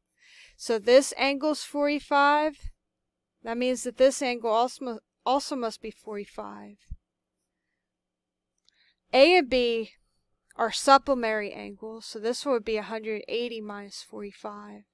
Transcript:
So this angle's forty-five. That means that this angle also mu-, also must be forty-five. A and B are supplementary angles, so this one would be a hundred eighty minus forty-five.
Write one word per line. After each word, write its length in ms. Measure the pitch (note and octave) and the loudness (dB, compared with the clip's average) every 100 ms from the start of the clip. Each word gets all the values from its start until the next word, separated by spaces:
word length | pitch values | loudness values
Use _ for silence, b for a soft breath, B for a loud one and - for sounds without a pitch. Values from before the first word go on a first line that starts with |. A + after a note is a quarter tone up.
| _ _ b b b b | _ _ b b b b
So 240 | - A3+ | -4 -2
this 340 | G3+ B3+ C#4 - | 6 6 6 0
angle's 460 | C4+ C#4 D4+ D4 | -2 0 -2 -2
forty-five. 960 | - C#4+ D4 D4 - C#4+ C#4+ D4 D#4 C#4+ - - _ _ _ _ _ _ | -4 -2 0 -2 0 2 4 4 2 -4 -12 -16 _ _ _ _ _ _
That 120 | A3+ A#3 | -10 -4
means 280 | B3+ B3 | -2 -2
that 120 | B3 A#3 | -6 4
this 240 | C4 C4 | 4 4
angle 300 | C4+ A#3+ A3+ | -2 -2 0
also 340 | A3 B3 - | 2 0 -2
mu-, 140 | B3+ A3 - _ | -10 -10 -14 _
also 300 | - C4+ - | 0 0 0
must 260 | C#4 A#3 G#3+ | -4 -4 -6
be 120 | A3 | -12
forty-five. 840 | - - G#3 G3+ - G#3 G#3 G#2 G#2 _ - _ _ _ _ _ _ _ _ _ _ _ _ _ _ _ _ _ _ _ _ _ | -14 -12 -12 -12 -12 -14 -14 -18 -20 _ -18 _ _ _ _ _ _ _ _ _ _ _ _ _ _ _ _ _ _ _ _ _
A 240 | B3+ D4 F4+ | 6 8 6
and 120 | C4 | 4
B 440 | B3+ A#3+ A3+ G#3+ - _ _ _ _ _ | 2 2 -2 -6 -14 _ _ _ _ _
are 160 | - A3+ | -6 -4
supplementary 800 | - - C#4 C4+ C4 A#3 G#3+ G3+ | -2 4 4 4 -2 -2 -4 -6
angles, 540 | - G3+ G3+ A3 A3+ | -10 -14 -14 -16 -16
so 140 | - A3+ | -14 -6
this 260 | G#3+ B3 | -4 -4
one 80 | C#4+ | -2
would 120 | A#3+ | -2
be 120 | G#3+ A3 | 0 -4
a 60 | |
hundred 400 | F#3+ A3 A3 G#3+ - | -4 -8 -6 -8 -6
eighty 320 | A#3 A#3+ A3+ | -6 -4 -8
minus 440 | G#3 G3+ G3+ - | -10 -12 -14 -16
forty-five. 800 | - G#3+ G3+ - G#3+ G#3 G#3 G#3 G#3 | -16 -14 -14 -12 -14 -14 -16 -20 -20